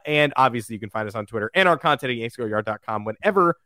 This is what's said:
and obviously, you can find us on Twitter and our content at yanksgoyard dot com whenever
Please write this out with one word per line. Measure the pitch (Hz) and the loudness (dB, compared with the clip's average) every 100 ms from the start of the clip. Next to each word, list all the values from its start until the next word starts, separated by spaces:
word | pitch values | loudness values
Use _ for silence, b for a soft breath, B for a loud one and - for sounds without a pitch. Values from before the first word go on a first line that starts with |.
and | 151 151 147 131 | 0 2 2 4
obviously, | 131 117 107 | 2 2 -8
you | 107 | -10
can | 110 | -8
find | 110 107 | -6 -6
us | |
on | 110 | -8
Twitter | 104 113 110 | -6 -6 -2
and | 180 185 | 2 2
our | 160 | 2
content | 160 143 131 | 2 0 -2
at | 117 | -4
yanksgoyard | 117 - 110 107 107 | -6 -6 -4 -2 -4
dot | 107 | -6
com | - 107 107 | -6 -6 -6
whenever | 110 202 196 170 - | -2 0 4 2 0